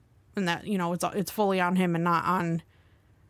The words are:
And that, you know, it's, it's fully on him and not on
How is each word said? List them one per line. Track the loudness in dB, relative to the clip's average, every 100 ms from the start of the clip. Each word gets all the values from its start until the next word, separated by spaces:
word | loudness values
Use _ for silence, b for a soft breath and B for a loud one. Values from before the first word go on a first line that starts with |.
| _ _ _ -4
And | -2
that, | -2 -2
you | -2
know, | -2
it's, | -2 -2
it's | -2 -4
fully | 0 0 2
on | 2 2
him | 2 2
and |
not | 2 2 2
on | 0 0 -4 -6 b b b b b